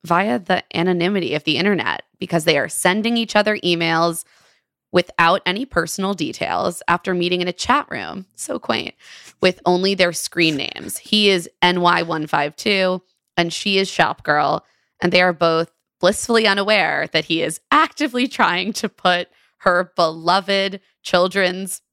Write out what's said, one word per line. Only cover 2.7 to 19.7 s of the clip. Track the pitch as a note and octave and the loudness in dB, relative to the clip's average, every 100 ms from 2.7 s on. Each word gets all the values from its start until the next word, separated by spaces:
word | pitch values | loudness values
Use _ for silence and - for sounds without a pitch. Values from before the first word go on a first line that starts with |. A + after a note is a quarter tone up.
| - F3+ G3+ A3+ A#3 | 0 0 0 0 -2
each | A3+ | 0
other | G#3 G#3 G#3 | 0 0 0
emails | F3+ E3+ E3 E3 E3+ E3 - _ _ _ _ _ _ | 0 0 0 2 0 -2 -12 _ _ _ _ _ _
without | F3+ - - E3 F#3+ - | -2 0 2 4 4 0
any | G3 | -4
personal | C4+ E3+ E3 - G3 | -2 -2 -2 -4 -4
details | G3 - - F2+ F2+ F3+ F3 - | -2 -6 -4 -4 -2 -2 -4 -2
after | F3 - | -2 -2
meeting | F3+ F3 F3+ | -2 0 -2
in | F3+ | -4
a | |
chat | F3 - C#4 - | -6 0 0 0
room. | A2+ E2 G3 F#3 - | -10 -8 -12 -14 -14
So | - - | -10 -8
quaint. | - A3+ - _ - - - _ | -2 -4 -4 _ -20 -20 -20 _
With | F#3 F3 | 0 0
only | F3 F3+ F#3+ | 0 2 0
their | G3 F3 | 2 0
screen | E3 - - D#3+ C#3+ | 0 -6 0 0 0
names. | - - - - | -6 -10 -12 -14
He | - G#3+ G3+ | -2 2 4
is | F#3 E3 _ | 2 -2 _
N | F3+ F3 | 2 4
Y | F3 E3+ | 2 2
one | E3 D#3+ D#3 | 0 -4 -2
five | D#3 D3 - | -2 -2 -4
two | G#3+ G3 F#3 F#3 _ _ _ - | -2 0 0 -2 _ _ _ -2
and | E3+ | -2
she | - G#3 F#3+ | -2 0 0
is | F#3+ | 0
Shop | - D#3+ - | 0 0 0
Girl. | - D3 C#3+ D#3+ _ _ _ _ | 0 2 2 -2 _ _ _ _
And | F3 | 0
they | F3+ | 4
are | F3+ | 2
both | E3 E3+ D#3+ E3 _ _ _ | 2 0 2 -2 _ _ _
blissfully | F3 G#3 - A3+ G#3+ | 0 0 0 2 2
unaware | G3 G3+ G#3+ D#3+ D3 D#3 | 0 2 2 2 -2 -2
that | D#3+ | -4
he | D#3 E3 | -2 -2
is | D#3+ D#3+ _ | -2 -6 _
actively | C#4+ D#4+ - D4 B3 A#3+ | 2 2 -2 -4 -2 -4
trying | - F#3 F3 F#3 | 0 0 0 -4
to | G3 - | -6 -8
put | _ F#3 F3 F3 _ _ _ | _ 0 0 -4 _ _ _
her | F#3+ | 2